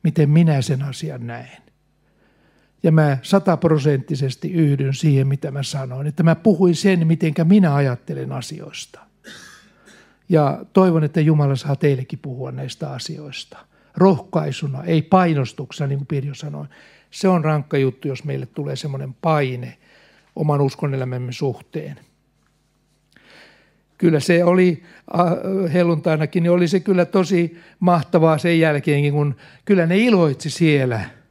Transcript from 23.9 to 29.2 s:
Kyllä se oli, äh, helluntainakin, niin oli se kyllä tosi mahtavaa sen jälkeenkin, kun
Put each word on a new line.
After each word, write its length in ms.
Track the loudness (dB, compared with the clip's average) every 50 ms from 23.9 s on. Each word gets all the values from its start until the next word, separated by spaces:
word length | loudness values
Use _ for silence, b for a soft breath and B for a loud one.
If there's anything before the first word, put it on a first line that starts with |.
| _
Kyllä 220 | _ 2 2 2 2
se 240 | 2 2 2 4 4
oli, 400 | 4 4 4 4 2 2 -2 B B B B B -4 0 0
äh, 540 | 2 2 0 -2 -4 -4 -4 -4 -2 0 0
helluntainakin, 680 | 2 2 2 0 0 0 0 0 0 -2 -2 0 0 2
niin 80 | 2
oli 160 | 4 2 2
se 120 | 2 0 -2
kyllä 260 | 0 2 2 2 2
tosi 520 | 2 2 0 0 2 2 0 0 -2 -4 B B B B B
mahtavaa 580 | 2 2 2 2 0 0 2 4 4 4 2
sen 220 | 2 0 0 2 2
jälkeenkin, 540 | 2 2 0 0 0 0 0 2 2 0 0
kun 220 | 0